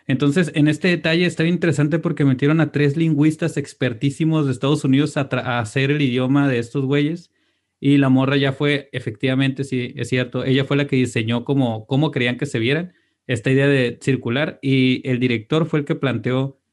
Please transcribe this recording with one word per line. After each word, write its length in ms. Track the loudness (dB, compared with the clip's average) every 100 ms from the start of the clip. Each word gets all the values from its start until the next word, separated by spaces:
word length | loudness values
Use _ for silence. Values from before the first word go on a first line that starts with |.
| -4
Entonces, 460 | 0 2 2 0
en 140 | 2 2
este 200 | 2 0
detalle 360 | 0 0 0
está 180 | 0 0
bien 120 | 0
interesante 440 | 0 0 0 0 0
porque 280 | -2 0 2
metieron 340 | 2 2 2
a 100 | 2
tres 240 | 2 0 2
lingüistas 580 | 0 4 2 2 -4 -4
expertísimos 880 | -8 -4 -4 -2 -4 0 0 0
de 80 | 0
Estados 320 | 0 0 0
Unidos 320 | 2 2 2 -2
a 140 | -4
tra-, 120 | -4
a 160 | -2 -4
hacer 300 | -2 -2 0
el 120 | 0
idioma 440 | 0 0 2 2 2
de 120 | 0
estos 260 | -2 -4
güeyes. 460 | -2 0 0 -4 -12 _ _ _ _ _
Y 160 | 2 4
la 140 | 4
morra 260 | 4 2 2
ya 160 | 0
fue, 380 | 0 -2 -2 -4
efectivamente, 720 | -10 -8 -4 -2 0 0 -2
sí, 300 | -4 -4 -6 -8
es 120 | -4
cierto, 340 | -2 -2 -4
ella 200 | 0 0 2
fue 100 | 0
la 100 | 0
que 100 | 0
diseñó 480 | 0 -2 -2 -4
cómo, 420 | -2 0 0 -4 -4
cómo 240 | 0 0
querían 260 | 0 -2 -2
que 60 | -4
se 120 | -2
vieran 340 | 0 -2 -4 -14 _ _ -6
esta 240 | -4 0
idea 160 | 2 4
de 320 | 2 0 -2
circular 560 | -2 -2 -2 -2 -4 -4
y 440 | 0 2 2 2 0
el 120 | 0
director 440 | 0 0 -2 -2 0
fue 140 | -2
el 40 | -2
que 80 |
planteó 680 | -2 -2 -2 -2 -2 -2 -8 _